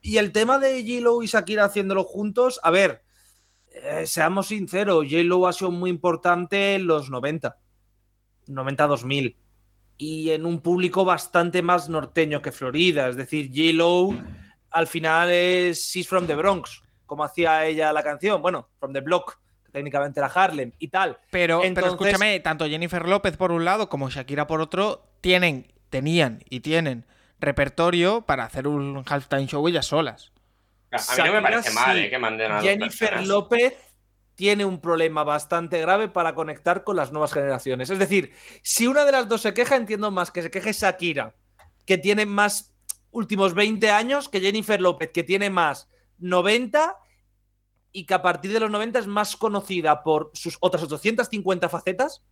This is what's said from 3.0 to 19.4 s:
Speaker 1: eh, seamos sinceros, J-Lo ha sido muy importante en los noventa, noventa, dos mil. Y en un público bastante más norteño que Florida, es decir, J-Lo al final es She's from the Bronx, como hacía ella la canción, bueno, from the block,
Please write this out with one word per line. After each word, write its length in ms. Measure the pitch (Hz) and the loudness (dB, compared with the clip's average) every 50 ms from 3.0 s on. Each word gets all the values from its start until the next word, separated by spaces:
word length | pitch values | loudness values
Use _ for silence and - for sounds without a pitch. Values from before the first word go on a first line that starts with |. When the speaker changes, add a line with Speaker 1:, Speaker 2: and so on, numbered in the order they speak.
| _ _ _ _ _ _ _ _ _ _ _ _ _ _ | _ _ _ _ _ _ _ _ _ _ _ _ _ _
Speaker 1:
eh, 360 | _ - - - 147 160 160 | _ -14 -10 -8 -6 -6 -6
seamos 400 | 156 - 170 156 165 185 196 190 | -4 0 0 2 2 2 0 -4
sinceros, 580 | - 214 214 190 - - 185 214 202 185 160 151 | -4 -4 -6 -6 -4 -2 -2 0 4 2 2 2
J-Lo 420 | 135 147 165 170 175 180 180 180 | 2 0 2 2 4 4 4 4
ha 60 | 180 180 | 2 0
sido 180 | - 190 185 | 0 -4 -4
muy 200 | 175 175 180 180 | -4 -2 -2 -4
importante 840 | 180 160 - 180 165 165 - 180 175 175 180 165 196 202 196 196 196 | -4 0 0 0 -2 0 2 0 0 0 0 -4 -2 0 0 2 0
en 120 | 196 190 | 0 2
los 240 | 170 160 151 139 131 | 2 0 0 0 -4
noventa, 480 | 139 127 120 143 156 160 - 110 - _ _ _ _ _ _ _ _ _ _ _ _ _ _ _ _ _ _ | -8 -6 -4 -4 -4 -4 -6 -8 -8 _ _ _ _ _ _ _ _ _ _ _ _ _ _ _ _ _ _
noventa, 400 | - 139 135 131 135 139 131 151 | -14 -10 -6 -6 -4 0 0 2
dos 180 | 147 143 127 120 | 2 2 0 -2
mil. 320 | 127 139 143 135 117 - _ _ _ _ _ _ _ _ _ _ _ _ _ | -2 -2 -2 -2 -4 -6 _ _ _ _ _ _ _ _ _ _ _ _ _
Y 320 | 147 156 160 156 156 160 | -10 -8 -8 -4 -2 -2
en 160 | 160 156 160 | -2 -2 -2
un 140 | 170 170 170 | -4 -4 -2
público 440 | - 170 175 180 185 180 - 185 190 | 0 0 2 2 2 0 2 2 4
bastante 560 | 185 180 156 - - - 175 170 175 165 180 | 4 2 0 -2 0 2 2 2 2 0 0
más 300 | 180 175 180 175 170 151 | 2 2 2 2 0 -2
norteño 500 | 165 156 139 - _ 170 160 151 147 143 | -6 -6 -6 -2 _ 0 2 2 0 -4
que 100 | 139 139 | -6 -8
Florida, 580 | - - 139 127 127 151 175 185 160 147 131 127 | -10 -8 -8 -4 0 2 2 4 4 2 0 0
es 60 | 123 | -2
decir, 340 | 127 135 127 - 156 147 131 127 | -6 -8 -6 -4 -6 -6 -4 -2
J-Lo 600 | 143 160 165 165 165 170 175 175 180 180 196 233 240 - - - - - - _ _ _ _ | 2 2 2 4 4 4 4 4 4 2 2 0 -6 -10 -14 -18 -18 -20 -20 _ _ _ _
al 160 | - 165 165 | -2 0 0
final 440 | 160 - 170 160 160 160 165 175 175 | 0 -2 -4 -2 2 2 2 4 4
es 540 | 175 175 175 180 185 180 180 180 170 170 - - - | 4 4 4 4 2 2 2 0 -2 -4 -6 -6 -6
She's 160 | 185 175 - | -6 -6 0
from 180 | 190 185 175 | -2 -2 0
the 80 | 165 156 | 0 -2
Bronx, 480 | 147 165 196 196 175 - - - - _ _ _ _ _ | 0 2 2 0 0 -4 -12 -18 -20 _ _ _ _ _
como 200 | _ 147 143 151 | _ -8 -6 -6
hacía 420 | 143 - - 170 165 160 156 156 | -6 -2 0 2 2 4 2 2
ella 260 | 160 160 156 156 156 151 | 0 0 0 0 0 0
la 100 | 151 147 | 0 -2
canción, 380 | 147 147 143 165 208 214 180 | -4 -6 -4 -2 -2 0 0
bueno, 300 | - 180 180 143 120 _ _ _ | 0 -2 -2 -2 -8 _ _ _
from 140 | - 135 135 | -12 -8 -8
the 80 | 139 131 | -8 -2
block, 360 | 151 175 180 - - - _ | 0 0 0 0 -4 -18 _